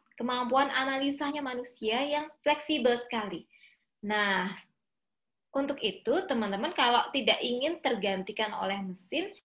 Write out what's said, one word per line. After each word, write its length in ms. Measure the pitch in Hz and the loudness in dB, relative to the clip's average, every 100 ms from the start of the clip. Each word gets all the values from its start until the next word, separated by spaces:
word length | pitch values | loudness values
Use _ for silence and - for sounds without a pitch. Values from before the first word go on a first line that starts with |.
| _ - | _ -6
kemampuan 560 | 240 247 240 262 277 | -4 -2 2 2 4
analisanya 720 | 262 269 269 277 277 285 294 | 2 0 0 0 0 -4 -4
manusia 560 | 269 247 247 - 220 233 | -4 -6 -8 -6 -2 0
yang 320 | 285 294 302 - | 0 -2 -4 -2
fleksibel 560 | 294 294 - 302 240 240 | 0 0 2 2 4 2
sekali. 480 | - 233 208 180 - _ - _ _ _ 202 | 0 -4 -4 -6 -12 _ -20 _ _ _ -2
Nah, 400 | 214 202 185 185 - - _ _ _ _ _ _ _ _ | 0 2 2 0 -6 -16 _ _ _ _ _ _ _ _
untuk 260 | 269 277 277 | -2 -2 -2
itu, 400 | 214 185 - 320 381 | -4 -2 0 0 2
teman-teman 460 | 240 208 196 294 | 0 0 -2 -2
kalau 320 | 359 247 240 - | 2 4 4 2
tidak 320 | 277 214 - | 0 2 2
ingin 400 | 247 247 294 339 | 2 0 0 0
tergantikan 720 | 254 226 196 190 190 214 214 190 | 0 0 0 -2 -4 -4 -4 -2
oleh 240 | 190 202 | -4 -4
mesin, 560 | 190 180 - 294 392 - | -6 -10 -6 -4 -4 -10